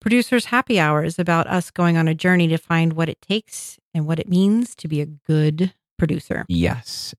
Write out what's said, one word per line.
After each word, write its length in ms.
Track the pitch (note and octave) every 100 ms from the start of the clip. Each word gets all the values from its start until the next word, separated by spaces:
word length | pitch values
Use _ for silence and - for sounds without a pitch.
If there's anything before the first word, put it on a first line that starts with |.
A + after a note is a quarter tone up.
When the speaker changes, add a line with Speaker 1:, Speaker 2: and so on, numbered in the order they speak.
Speaker 1:
Producer's 440 | A3+ A#3+ A#3 B3 -
Happy 320 | A#3+ - G#3+
Hour 240 | D#3 D3+
is 140 | E3+ E3+
about 280 | F3 E3+ -
us 220 | F#3 -
going 240 | - F3 E3
on 100 | D#3+
a 80 |
journey 320 | D#3+ F#3 F3+ E3
to 100 | D#3+
find 340 | - E3 E3
what 160 | D#3+ D#3+
it 120 | -
takes 580 | - G#3 - - - - _
and 120 | E3 D3+
what 140 | D#3+
it 80 | -
means 460 | F3+ G3 A3 A#3+ -
to 100 | D#3+
be 120 | D3+
a 60 | D3
good 680 | D3 - D#3 D3+ D#3 F#3 - _ -
producer. 460 | D#3+ C#3+ - - -
Speaker 2:
Yes. 680 | E2+ E2+ A#2 - - -